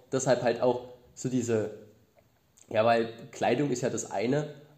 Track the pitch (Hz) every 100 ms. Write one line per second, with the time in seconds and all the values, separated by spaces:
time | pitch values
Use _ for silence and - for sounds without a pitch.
0 | _ 131 139 123 123 117 123 120 - -
1 | - - 131 123 117 113 104 104 - -
2 | _ _ _ _ _ _ - 107 113 117
3 | 113 - - - 104 143 147 127 127 113
4 | - 98 113 143 151 - -